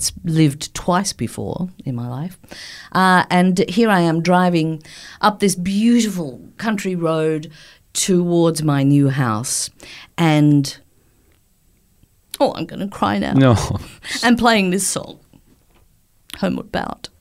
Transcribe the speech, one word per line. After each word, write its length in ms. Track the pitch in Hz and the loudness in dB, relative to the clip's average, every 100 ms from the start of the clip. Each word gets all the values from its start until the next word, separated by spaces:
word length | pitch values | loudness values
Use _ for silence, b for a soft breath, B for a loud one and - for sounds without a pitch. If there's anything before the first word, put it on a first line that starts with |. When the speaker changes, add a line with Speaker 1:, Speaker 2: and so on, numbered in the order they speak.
Speaker 1:
s-, 100 | - - | -6 -8
lived 500 | 170 160 156 151 - | -2 2 2 0 -10
twice 400 | - - 180 196 | -6 -2 -2 -2
before 560 | - 113 - 104 - 185 - 143 | -6 -8 -8 -8 -6 -8 -10 -10
in 80 | |
my 120 | 120 120 | -8 -8
life. 320 | 127 175 - B B B B B | -8 -10 -14 B B B B B
Uh, 320 | 180 185 180 - | 0 4 4 4
and 340 | 180 185 180 - | 2 2 2 0
here 180 | 185 226 | 0 2
I 120 | 185 | 2
am 200 | 170 165 | 2 0
driving 600 | 165 180 180 175 160 156 B B B B | 2 2 2 0 -2 -4 B B B B
up 180 | 208 202 | -2 0
this 140 | 202 | -2
beautiful 840 | 185 180 202 233 240 214 180 147 120 - - | -2 -2 0 2 2 0 -4 -8 -12 -18 -8
country 360 | 220 202 190 | -6 -4 -4
road 560 | 180 165 160 160 156 160 B B B _ | -2 -2 0 -2 -4 -8 B B B _
towards 680 | - - 180 175 170 165 156 | -4 0 2 2 2 2 2
my 200 | 151 139 | 0 2
new 260 | 139 143 139 | 4 4 4
house. 640 | 131 127 107 131 - - B B B B - | 2 -2 -2 -4 -6 -8 B B B B -2
And, 600 | 165 151 147 147 139 - _ _ _ _ _ _ _ _ _ _ _ _ _ _ _ - | 2 4 4 4 0 -8 _ _ _ _ _ _ _ _ _ _ _ _ _ _ _ -2
oh, 120 | 349 | -2
I'm 120 | - 165 | -2 -8
gonna 200 | - 202 | -8 -10
cry 320 | - 202 202 | -4 -2 0
now. 140 | - | 0
Speaker 2:
No. 240 | 135 131 107 - - B B B B | 4 4 4 0 -6 B B B B
Speaker 1:
And 160 | 233 240 | 0 4
playing 320 | 233 226 190 | 4 4 2
this 160 | 190 190 | -2 -4
song, 320 | - - - _ - _ _ _ _ _ _ _ _ - - | -6 -10 -16 _ -20 _ _ _ _ _ _ _ _ -20 -8
Homeward 320 | 190 - - | -6 -6 -6
Bound. 380 | 175 - - - _ | -8 -8 -12 -18 _